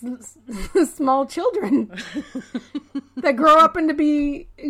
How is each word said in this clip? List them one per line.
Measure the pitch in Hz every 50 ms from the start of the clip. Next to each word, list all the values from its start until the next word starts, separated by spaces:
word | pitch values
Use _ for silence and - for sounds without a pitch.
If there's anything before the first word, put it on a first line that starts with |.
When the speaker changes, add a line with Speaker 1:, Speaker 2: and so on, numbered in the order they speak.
| 233
Speaker 1:
s-, | 247 247 247 214 - - - _ 254 226 190 190 - -
s-, | 381 311 -
<laughs> | -
small | - 294 262 262 269 269
children | - - 330 359 494 415 427 359 196 269 254 226 - - 180 - - - 294 - - - 262 - - -
Speaker 2:
<laughs> | 240 - - - 285 - _ - 277 - _ _
Speaker 1:
that | 262 - 294 269
grow | 226 311 311 302 320
up | 320 311 -
into | 359 320 311 302
be, | 302 302 302 294 294 285 285 285 339 339 - - - -